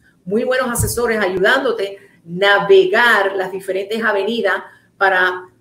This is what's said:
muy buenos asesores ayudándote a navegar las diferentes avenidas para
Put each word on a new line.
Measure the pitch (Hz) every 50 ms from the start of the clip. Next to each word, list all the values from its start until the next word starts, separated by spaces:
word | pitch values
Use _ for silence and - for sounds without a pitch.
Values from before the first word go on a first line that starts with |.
| _ _ _ _ -
muy | 180 202 233 254
buenos | 254 254 262 262 233
asesores | 233 - 208 - - 233 240 226 220 214
ayudándote | 208 185 190 180 190 226 254 277 277 240 - - 196 196 196 -
a | - - _ _ _
navegar | 170 175 180 196 202 202 196 185 196 196 190 180 185 202 233 240 233 220 202 196 196 202
las | 190 185 185
diferentes | 196 190 - 190 180 190 202 196 226 220
avenidas | 226 220 202 196 196 214 233 226 196 185 185 190 - - - _ _ _ _
para | - 196 190 190 185 185 185 180 - - - _ _